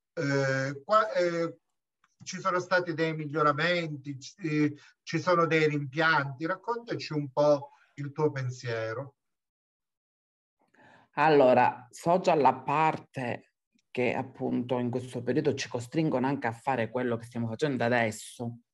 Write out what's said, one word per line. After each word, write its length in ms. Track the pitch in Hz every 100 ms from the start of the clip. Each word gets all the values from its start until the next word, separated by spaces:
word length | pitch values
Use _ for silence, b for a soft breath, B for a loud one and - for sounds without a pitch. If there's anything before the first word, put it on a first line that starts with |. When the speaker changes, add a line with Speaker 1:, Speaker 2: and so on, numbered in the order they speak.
| _
Speaker 1:
Eh, 680 | - 143 139 135 135 135 139
qua, 260 | - 214 214
eh, 480 | 185 175 170 165 - _ _ _ _ _ _
ci 160 | - 180
sono 220 | 185 180
stati 340 | 180 180 175
dei 220 | 156 160 156
miglioramenti, 1000 | 147 151 151 143 170 175 165 147 143 135
ci, 140 | - -
eh, 340 | 170 151 147 147 B _
ci 160 | - 160
sono 280 | 180 175 165
dei 200 | 160 156
rimpianti. 800 | 147 143 143 160 156 135 127 160
Raccontaci 680 | 185 - 233 233 151 -
un 180 | 151 139
po' 380 | 147 147 143 135 B B
il 180 | - 143
tuo 180 | 139 151
pensiero. 880 | 139 127 123 123 113 113 110 139 - _ _ _ _ _ _ _ _ _ _ _ _ _ _ _ b b b b
Speaker 2:
Allora, 760 | - 156 143 127 123 120 - -
social 520 | - 170 180 180 160
a 100 | 127
parte, 1000 | 117 131 147 160 - - - 120 - _ _ _ _ _
che 240 | - 120
appunto 640 | - 123 - 127 127 123 123
in 120 | 120
questo 340 | 120 120 123
periodo 300 | 120 127 143
ci 140 | 120 -
costringono 560 | 120 117 160 160 127
anche 220 | 131 139 120
a 60 |
fare 360 | 117 - 127 110
quello 280 | 123 123 113
che 80 |
stiamo 240 | 117 117 117
facendo 340 | 113 151 127
adesso. 760 | 117 120 113 107 - - 120 117 _